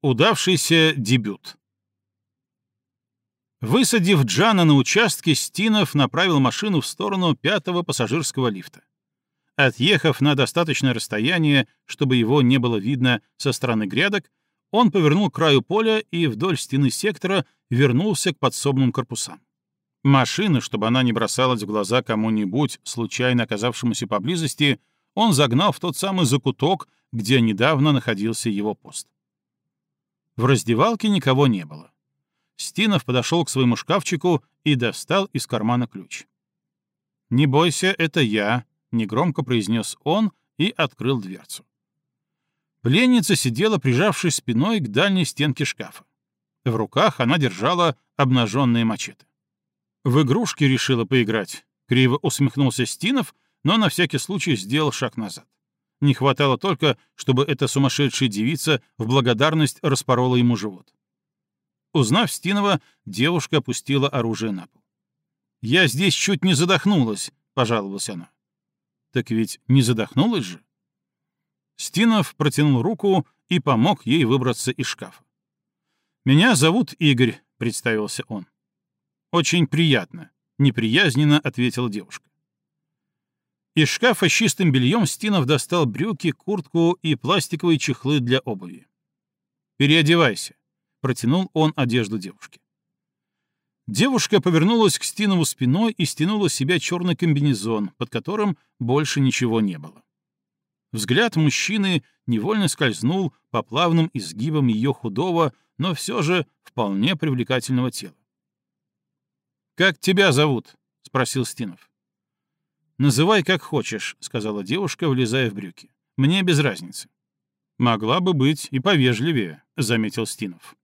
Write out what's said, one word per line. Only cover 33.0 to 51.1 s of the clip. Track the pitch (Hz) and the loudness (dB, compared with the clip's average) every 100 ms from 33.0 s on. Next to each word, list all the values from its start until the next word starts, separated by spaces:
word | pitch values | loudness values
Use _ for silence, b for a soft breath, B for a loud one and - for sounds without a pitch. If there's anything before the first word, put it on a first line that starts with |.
подошел | - 127 113 170 | 0 -2 0 -2
к | 160 | 0
своему | 139 127 117 | 0 0 0
шкафчику | - 185 - 165 180 151 _ _ | -2 -2 -2 -2 0 0 _ _
и | 156 | -2
достал | 135 117 - - 185 196 | 0 -2 -6 -2 -2 -2
из | 135 - | -6 -6
кармана | 117 107 123 123 | -4 0 -2 -4
ключ. | 98 90 - - _ _ _ _ _ _ _ _ _ _ | -10 -18 -18 -20 _ _ _ _ _ _ _ _ _ _
«Не | 120 151 | 0 2
бойся, | 139 170 - 185 196 | 2 0 0 -2 0
это | 165 170 | -2 0
я», — | 123 107 101 123 - _ _ | 0 0 0 -2 -6 _ _
негромко | 117 107 110 170 151 | -6 -2 -2 -2 -2
произнес | 127 123 98 113 101 - | -2 -2 0 -4 -4 -8
он | - 185 214 _ _ _ | -2 0 -2 _ _ _
и | 180 - | -4 -2
открыл | 151 _ 117 131 | -6 _ -2 -2
дверцу. | 95 92 - - _ _ _ _ _ _ _ _ _ _ _ _ | -6 -14 -16 -18 _ _ _ _ _ _ _ _ _ _ _ _
Пленница | 120 156 254 247 - 190 | 0 2 4 2 2 0
сидела, | 131 117 208 202 | 0 0 0 0
прижавшись | 135 123 202 170 175 - | 0 0 0 0 -2 -4
спиной | - 113 180 226 | -2 -2 0 -2
к | 127 | -2
дальней | 104 196 185 | 0 0 0
стенке | 165 - 147 135 | -2 -2 -4 -2
шкафа. | 143 - 98 - _ _ _ _ _ _ | -6 -6 -14 -16 _ _ _ _ _ _
В | - | -4
руках | 110 104 - 196 - | -2 -2 0 0 0
она | 120 165 | 0 0
держала | 131 92 120 175 170 - _ - | 0 -2 -2 0 0 -2 _ -4
обнаженные | 135 127 113 113 131 117 | 0 2 0 0 0 2
мачете. | 113 107 - - _ _ _ _ _ _ _ _ | 0 -2 -10 -14 _ _ _ _ _ _ _ _
«В | 139 127 | 0 2
игрушки | 139 165 226 - | 2 0 -2 0
решила | 143 131 - 123 | 2 2 0 -2
поиграть», — | 107 | 2